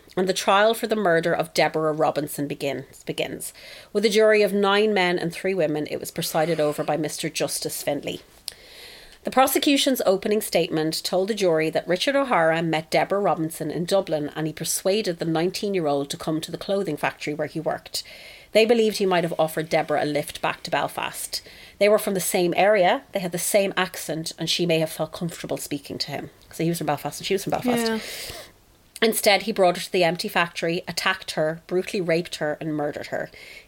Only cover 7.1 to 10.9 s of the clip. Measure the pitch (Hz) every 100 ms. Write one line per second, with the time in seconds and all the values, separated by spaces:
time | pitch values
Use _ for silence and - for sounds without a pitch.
7.1 | - 160 - 156 - - - - - -
8.1 | - - - - - - - - - -
9.1 | - - 254 269 311 - 277 277 254 -
10.1 | 190 214 214 - 185 165 160 160